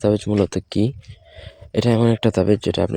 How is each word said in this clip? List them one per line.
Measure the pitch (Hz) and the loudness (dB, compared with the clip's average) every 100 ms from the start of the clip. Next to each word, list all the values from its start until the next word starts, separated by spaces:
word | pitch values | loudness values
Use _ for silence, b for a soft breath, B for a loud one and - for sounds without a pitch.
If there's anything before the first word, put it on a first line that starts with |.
তাবিজ | 104 104 - | 0 0 0
মূলত | 104 92 - - | 0 0 -2 -6
কি। | 104 110 - B B B B B B B - | -2 -2 -4 B B B B B B B -2
এটা | 120 113 | 2 4
এমন | 117 113 | 2 2
একটা | 113 101 | 0 2
তাবিজ | 95 104 - | 2 2 0
যেটা | 95 | -2
আপনি | 95 | -2